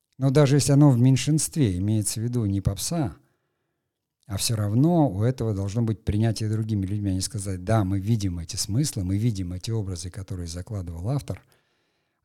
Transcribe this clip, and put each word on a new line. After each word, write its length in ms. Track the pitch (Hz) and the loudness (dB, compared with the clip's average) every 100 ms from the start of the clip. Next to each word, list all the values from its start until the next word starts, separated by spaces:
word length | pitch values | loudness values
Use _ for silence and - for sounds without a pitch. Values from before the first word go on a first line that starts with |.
| _ - | _ -2
Но 120 | 139 | 2
даже 280 | 135 139 143 | 4 6 4
если 160 | 139 | 4
оно 180 | 139 147 | 6 8
в 80 | 120 | 8
меньшинстве, 800 | 131 127 - 151 - 165 117 90 | 6 4 2 0 0 0 0 0
имеется 420 | 101 110 101 - | 0 0 -2 -4
в 40 | |
виду 220 | 117 123 107 | -4 -2 -2
не 160 | 98 | 0
попса, 540 | 98 95 - 170 110 - _ _ _ _ _ _ _ _ _ _ - | -2 -2 -4 -2 -4 -6 _ _ _ _ _ _ _ _ _ _ -10
а 100 | 98 | -4
все 180 | - 110 | -2 -2
равно 540 | 104 113 156 175 143 | 0 4 4 4 2
у 140 | 98 | 2
этого 300 | 113 131 113 | -2 0 -2
должно 280 | 98 98 107 | -2 -2 -2
быть 240 | 113 107 - | -2 -2 -2
принятие 440 | 104 113 104 107 | 0 2 0 -2
другими 360 | 107 110 107 95 | -2 -2 -2 -2
людьми, 260 | 104 101 | -2 -2
а 20 | |
не 80 | 92 | -2
сказать: 440 | 92 104 98 92 90 | -4 -6 -8 -6 0
«Да, 180 | 110 | 0
мы 160 | 92 98 | 2 0
видим 400 | 98 117 98 87 | 0 0 -2 -4
эти 160 | 82 92 | -8 -6
смыслы, 480 | - 104 151 110 | -2 -2 -2 -2
мы 140 | 90 98 | -2 0
видим 340 | 120 98 87 | 0 -2 -6
эти 200 | 90 - | -8 -6
образы, 380 | 113 98 87 90 | -4 -4 -8 -10
которые 380 | 95 92 92 85 | -12 -10 -8 -8
закладывал 640 | 87 90 101 85 82 98 | -10 -8 -8 -8 -8 -4
автор. 320 | 143 - 90 _ _ _ _ _ _ _ _ | -4 -6 -10 _ _ _ _ _ _ _ _